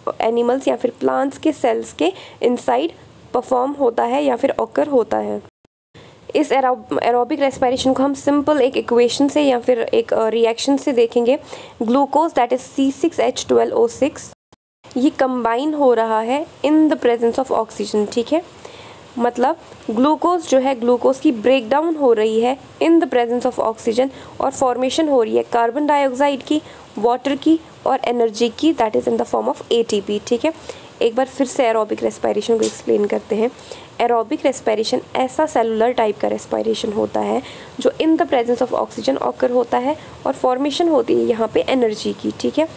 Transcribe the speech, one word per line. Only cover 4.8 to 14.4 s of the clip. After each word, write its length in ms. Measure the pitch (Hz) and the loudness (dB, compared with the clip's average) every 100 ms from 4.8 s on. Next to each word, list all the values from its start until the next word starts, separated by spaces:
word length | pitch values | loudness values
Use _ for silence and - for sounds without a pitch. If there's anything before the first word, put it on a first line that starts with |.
| 302 | 2
होता 300 | 269 214 214 | 2 2 -2
है। 260 | 208 208 - _ _ _ _ - - - - 277 | -4 -6 -10 _ _ _ _ -20 -20 -20 -4 -2
इस 160 | 285 | 2
aerob-, 500 | 269 254 247 - 143 | 2 2 0 -2 -2
aerobic 380 | - 240 240 302 | 0 0 0 0
respiration 520 | 277 - 247 254 262 | -2 0 0 0 0
को 100 | 262 | 0
हम 120 | 277 | 0
simple 460 | 269 - 285 277 302 | 0 0 0 2 2
एक 160 | 254 220 | 2 0
equation 520 | 220 240 240 - 277 | 0 2 2 2 0
से 140 | 302 | 2
या 160 | 285 240 | 2 2
फिर 200 | 240 240 | 0 0
एक, 360 | - 233 233 | 0 -2 0
अ, 140 | 220 220 | 0 0
reaction 480 | 226 226 233 - 277 | 2 0 0 0 0
से 160 | 302 | 0
देखेंगे। 460 | 240 233 240 233 294 - - - - | 2 2 2 2 0 -4 -18 -18 -6
Glucose, 520 | 226 262 277 285 330 | 0 2 2 2 2
that 180 | 285 240 | 2 0
is 280 | 247 - - | -2 -4 -2
C 240 | 269 269 | -2 0
six 160 | 330 - 240 | -2 0 -2
H 140 | - - | -2 0
twelve 260 | 240 233 | 2 2
O 160 | 226 233 - | 2 0 2
six, 180 | 285 - - - | -2 -2 -14 -18